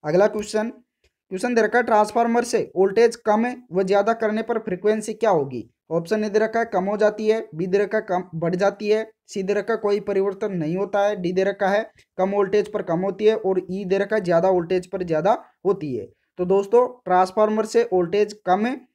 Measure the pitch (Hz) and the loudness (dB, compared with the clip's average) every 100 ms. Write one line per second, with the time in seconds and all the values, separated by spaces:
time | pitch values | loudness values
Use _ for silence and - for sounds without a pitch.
0 | 151 175 214 214 208 214 226 - _ _ | 0 2 2 0 -4 -4 -4 -10 _ _
1 | _ _ _ 185 240 233 214 240 247 214 | _ _ _ -6 -2 2 2 2 2 2
2 | 214 233 233 233 240 220 - - 196 196 | 2 2 2 2 0 -2 -2 2 2 4
3 | 233 226 214 214 240 247 - 170 190 202 | 2 2 0 0 0 -6 -6 -2 2 2
4 | 202 226 220 214 220 226 220 180 208 214 | 2 0 -2 -2 -4 -4 -4 -2 0 0
5 | 208 214 226 175 135 123 - _ _ 160 | -4 -2 2 2 0 -6 -12 _ _ -6
6 | 165 214 214 208 220 226 233 196 190 208 | -2 -2 0 0 0 -2 -2 -2 -2 0
7 | 208 214 214 220 220 156 185 196 202 220 | 0 0 0 0 -2 -6 0 0 0 -2
8 | 208 180 185 165 165 180 202 202 208 214 | -2 -4 -4 -4 -4 0 0 0 -2 -2
9 | 220 _ _ 208 190 208 202 220 208 202 | -2 _ _ -8 -2 -2 -2 -2 0 -2
10 | 202 196 196 196 214 185 156 180 196 202 | 0 0 0 -2 -6 -4 -2 -2 -2 0
11 | 202 208 175 185 190 196 196 202 220 _ | 0 -2 -2 0 -2 0 0 0 -2 _
12 | _ - 185 202 196 208 202 208 180 170 | _ -4 -2 0 2 2 0 -6 -4 -2
13 | 190 190 214 220 196 185 180 185 190 190 | -2 2 2 2 0 -2 -2 -8 -2 -2
14 | 196 214 175 170 190 185 165 185 180 196 | 0 -2 2 2 4 2 2 -2 -2 -8
15 | 180 156 175 254 - _ 185 196 151 117 | -2 0 2 0 -4 _ -2 -2 -4 -6
16 | 95 _ _ - 180 196 202 233 247 - | -8 _ _ -8 0 0 4 2 2 -4
17 | - 180 185 202 214 214 220 233 233 185 | 0 2 2 2 2 2 0 0 2 0
18 | 175 202 208 214 - 185 226 262 - | 0 0 0 -2 0 0 0 -4 -12